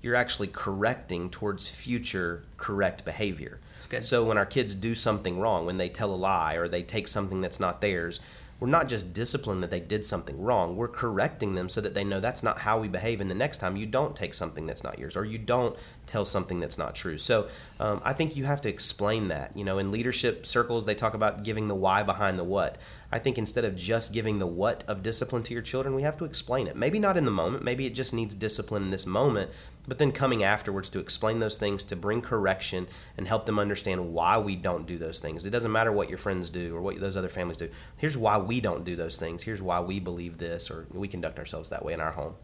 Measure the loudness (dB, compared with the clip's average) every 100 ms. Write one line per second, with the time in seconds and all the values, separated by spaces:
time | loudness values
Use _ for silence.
0 | 4 2 4 0 -2 -4 -4 2 2 2
1 | -4 -4 -4 -2 -2 -2 -4 -6 -2 -2
2 | 0 0 -2 -4 -10 -8 -2 2 2 2
3 | -8 -2 -2 -2 -8 -12 -16 -18 -8 -2
4 | 2 4 6 4 4 2 0 0 0 2
5 | 2 2 0 0 2 2 2 0 -2 0
6 | -2 2 2 4 2 2 0 0 -2 -2
7 | 0 -2 0 0 -2 0 0 2 0 2
8 | -2 -4 -10 -18 -18 -4 4 4 4 -2
9 | -2 -2 0 0 0 -2 0 -4 -2 -2
10 | 0 -4 -4 -4 2 4 2 0 -4 -2
11 | 0 2 0 0 0 0 0 -2 -2 -2
12 | 0 0 0 0 0 0 2 2 2 -2
13 | 0 0 0 0 0 0 -2 -2 -2 0
14 | 0 -2 -6 -4 -6 -4 -6 -6 -8 -8
15 | -6 -4 -4 -4 2 2 2 -2 -16 -14
16 | -4 -2 0 0 0 -2 -2 -4 -4 -4
17 | -6 -2 4 4 2 -8 -16 -2 0 0
18 | 0 0 0 0 0 0 0 0 0 2
19 | 2 2 0 -2 -4 -4 0 0 0 0
20 | 0 0 0 0 0 2 2 2 2 2
21 | 2 4 2 2 -2 0 0 4 6 6
22 | 4 4 2 2 2 2 2 -2 -16 -18
23 | -4 0 2 2 0 2 0 -2 0 2
24 | 2 0 0 2 0 2 2 0 -4 -2
25 | 0 0 0 -2 -2 -6 -2 -2 0 2
26 | 0 -2 -4 -4 0 0 0 0 2 4
27 | 4 4 4 4 2 0 -2 0 -2 -2
28 | -2 -2 -2 -2 0 0 0 -2 0 -2
29 | 0 4 4 4 -2 -8 -18 -16 -8 2
30 | 2 4 4 6 6 4 2 -4 -2 -6
31 | -4 0 2 2 0 2 0 0 -4 -2
32 | 0 0 0 2 2 2 0 -4 -4 -10
33 | -12 -8 0 0 2 2 2 0 0 0
34 | 0 2 4 4 2 0 0 0 -4 -6
35 | -6 -6 -6 -6 -2 0 2 4 4 4
36 | 0 -2 0 0 -2 -4 -4 -4 -4 -2
37 | -2 -2 -2 -2 -4 -4 -8 -10 -16 -4
38 | -2 2 4 4 4 0 2 0 -2 -4
39 | -4 -2 -4 -4 -6 -4 0 0 0 -2
40 | -4 -6 -8 -6 -6 -4 -6 -10 -10 -8
41 | -6 -4 -6 -6 -8 -8 -6 -6 -4 -2
42 | -2 -2 -6 -8